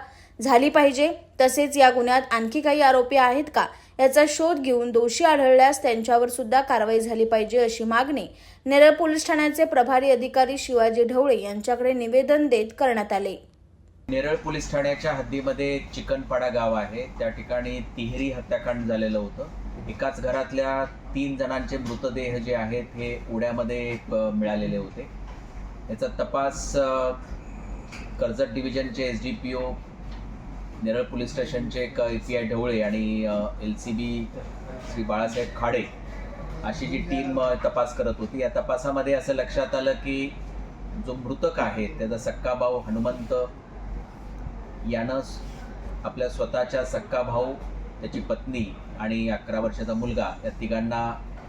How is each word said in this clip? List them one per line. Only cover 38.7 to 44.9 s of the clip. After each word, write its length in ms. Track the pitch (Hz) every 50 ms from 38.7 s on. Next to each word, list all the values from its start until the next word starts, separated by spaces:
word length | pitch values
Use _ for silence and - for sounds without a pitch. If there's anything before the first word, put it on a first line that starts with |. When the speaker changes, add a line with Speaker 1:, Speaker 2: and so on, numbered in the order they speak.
| 127 123 - 139 135 139 131 139 139
Speaker 2:
असं 200 | 127 - 139 135
लक्षात 420 | 131 123 - - 143 131 - 139
आलं 160 | 131 131 135
की 420 | 135 - - 139 135 135 135 143 - - - - - - - - - - - - - - 107
जो 80 | 127 123
मृतक 460 | 131 123 123 135 - - 165 - 151
आहे 260 | 120 107 101 110 107
त्याचा 320 | 98 - - 110 110 117 113
सक्का 360 | - 117 110 - - 127 123
भाऊ 260 | 123 123 123 123 123
हनुमंत 540 | 113 113 110 113 117 123 123 123 117 - 127 123 123 - - - - - - - - - - - - - - - - - - - - - - - - - - - - 113